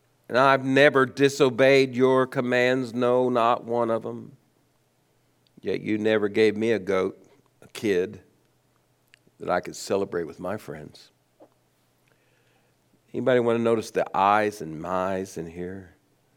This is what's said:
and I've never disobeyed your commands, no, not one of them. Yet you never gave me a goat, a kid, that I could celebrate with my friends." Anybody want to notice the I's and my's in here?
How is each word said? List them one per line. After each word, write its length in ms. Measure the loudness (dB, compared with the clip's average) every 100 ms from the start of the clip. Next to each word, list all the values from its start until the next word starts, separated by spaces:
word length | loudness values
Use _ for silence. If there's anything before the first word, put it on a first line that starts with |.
| _ _ -4
and 100 | 2
I've 260 | 4 4
never 400 | 2 4 6 6
disobeyed 880 | 2 2 0 2 0 4 4 6 4
your 320 | 2 2 4 0
commands, 680 | -2 -2 0 2 0 -4
no, 340 | -2 0 2 0
not 360 | 2 2 0
one 260 | -2 -2 -2
of 140 | -2
them. 320 | -6 -12 -16 -20 _ _ _ _ _ _ _ _ _ _ _ _
Yet 200 | -8 -6
you 180 | -4 -4
never 300 | 0 0 0
gave 280 | 2 2 2
me 160 | -2
a 60 | -2
goat, 420 | -2 -2 -2 -6 _ _ _ _
a 60 | -20
kid, 520 | -8 -2 -2 -2 -8 -20 _ _ _ _ _ _ _ _ _ _ _
that 100 | -4
I 100 | -4
could 140 | -4
celebrate 500 | -12 -6 -4 -4 -6
with 140 | -8 -10
my 180 | -10 -10
friends." 540 | -12 -16 -18 -20 -20 _ _ _ -20 _ _ _ _ _ _ _ _ _ _ _ _ _ _ _ _
Anybody 280 | -4 0 2
want 180 | 2 2
to 40 |
notice 280 | 2 0 -2
the 160 | -4 -4 0
I's 440 | 2 4 0 -4
and 200 | -10 -10
my's 560 | -6 -4 -2 -4 -8 -10
in 120 | -12
here? 480 | -12 -12 -12 -18 _ _ _ _